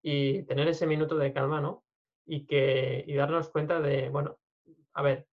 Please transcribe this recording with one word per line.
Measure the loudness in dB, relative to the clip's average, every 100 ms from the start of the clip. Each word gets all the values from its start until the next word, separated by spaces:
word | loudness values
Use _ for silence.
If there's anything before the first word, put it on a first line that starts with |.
y | -4 0 0 0
tener | -2 0 0
ese | 2 0
minuto | 0 0 0
de | 0
calma, | 0 -2 0
¿no? | -4 -6 _ _ _ _
Y | -10 -8 0
que, | 2 4 2 0 -4
y | -2
darnos | 0 0 0 -2
cuenta | -4 0 0
de, | 2 0 0
bueno, | -4 -4 -8 _ _ _ -20 _
a | -2
ver, | 0 0 -4